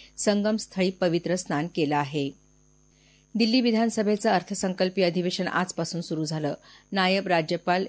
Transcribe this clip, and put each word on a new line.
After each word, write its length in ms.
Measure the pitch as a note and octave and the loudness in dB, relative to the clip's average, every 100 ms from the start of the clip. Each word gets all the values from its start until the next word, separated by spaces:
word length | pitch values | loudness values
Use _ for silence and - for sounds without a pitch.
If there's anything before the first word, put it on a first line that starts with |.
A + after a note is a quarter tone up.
| - - | -14 -4
संगमस्थळी 720 | - G#3 G#3 A3 - F#3+ F#3 | 0 2 0 -2 -4 -2 -2
पवित्र 460 | F#3 F3+ E3 E3+ F3+ | 0 0 0 0 -2
स्नान 320 | - D3+ D3+ - | -2 -2 -2 -2
केलं 200 | D3 D3 | 0 0
आहे. 340 | C#3 D3+ C#3 - _ _ _ _ _ _ _ _ _ G#3 | 0 -2 -4 -8 _ _ _ _ _ _ _ _ _ 0
दिल्ली 240 | A3+ B3+ | 2 4
विधानसभेचं 680 | A#3+ A3 A3+ A3 G#3 G#3+ A3+ | 4 2 2 0 0 0 2
अर्थसंकल्पीय 760 | F#3+ F3+ G3 F#3+ F3+ F#3 F#3 F3+ | 0 0 -4 -4 0 -2 2 0
अधिवेशन 420 | E3+ F3 F3+ F3+ | 2 -2 -2 -2
आजपासून 540 | - F3+ - E3 - | -2 -4 -4 -6 -6
सुरू 220 | - D#3 D#3 | -6 -4 -4
झालं. 280 | D#3 D3 - - - _ | -2 -4 -6 -12 -20 _
नायब 360 | G3 F#3 F#3+ F#3+ | 0 2 2 2
राज्यपाल 580 | E3+ D#3+ E3+ - F3+ | 0 2 -2 0 0